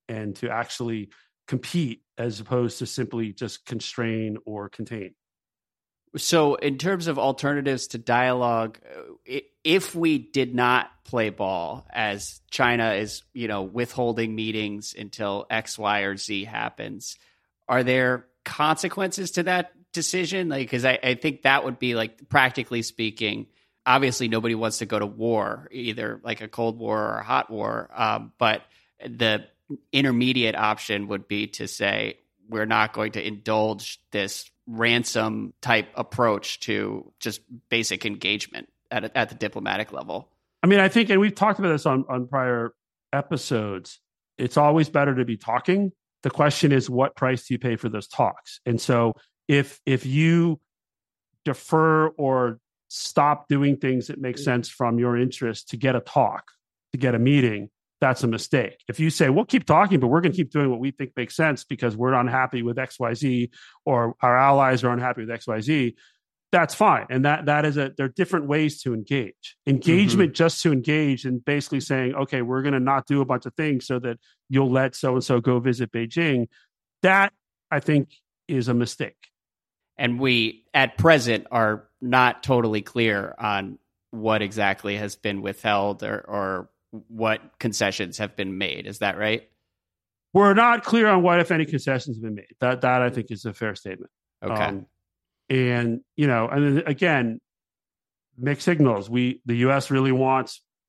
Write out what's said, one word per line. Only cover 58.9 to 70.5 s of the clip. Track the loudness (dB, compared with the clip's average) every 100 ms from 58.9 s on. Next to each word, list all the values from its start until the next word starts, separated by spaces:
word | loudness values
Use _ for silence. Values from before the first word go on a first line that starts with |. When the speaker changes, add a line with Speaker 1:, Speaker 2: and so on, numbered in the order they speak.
| -2
Speaker 1:
you | 0
say, | 4 4
"We'll | 4
keep | 2 0 2
talking, | 2 4 2
but | 2
we're | 2
gonna | 2
keep | -2 -2
doing | -2 -2
what | -2
we | -6
think | -8 -10 -8
makes | -6 0
sense | 0 -2 -6
because | -4 -4 0
we're | 0
unhappy | 2 0 0 -2 -4
with | -4 -4
X | -8 -6
Y | -6
Z, | -2 0 0 -2 -8 -20 _ -2
or | 0 0 0
our | 4 6
allies | 6 6 4 2 0
are |
unhappy | 0 -2 -6
with | -8
X | -8 -6
Y | -4
Z," | 0 0 0 -4 _ _ _ _ _
that's | 2 2
fine. | 4 4 4 2
And | 0 2
that, | 2 2
that | 2 2
is | 0
a, | -2 -2
there | -4
are | -2
different | -2 -2 0
ways | 0 0 -2
to | -4
engage. | -4 -2 -4 -4 -10 -20 -8 0
Engagement | 2 4 4 4 4 4
Speaker 2:
Mm-hmm. | 4
Speaker 1:
just | 2